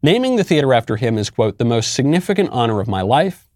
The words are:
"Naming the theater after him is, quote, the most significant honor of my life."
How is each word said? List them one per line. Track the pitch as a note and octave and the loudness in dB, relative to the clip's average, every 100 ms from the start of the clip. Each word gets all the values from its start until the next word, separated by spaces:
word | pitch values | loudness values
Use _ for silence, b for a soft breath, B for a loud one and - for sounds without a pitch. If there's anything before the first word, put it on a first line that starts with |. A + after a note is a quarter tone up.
"Naming | - A3 B3+ B3 | 4 2 2 0
the | |
theater | F3+ D#3 C#3 | 0 0 2
after | B2 - G#2+ | 2 0 -4
him | A#2+ A2+ | -2 -2
is, | G2+ | -4
quote, | - A2 - | -2 -2 0
the | |
most | A#2+ A#2 A2 | 0 0 -2
significant | - C#3 E3+ F3+ G3+ F#3+ | -2 0 0 0 -2 -2
honor | B2 A#2 G#2+ | 0 -2 -2
of | G#2 | -2
my | F#2+ | -2
life." | F#2+ C3 F#3+ - _ | 0 0 0 -4 _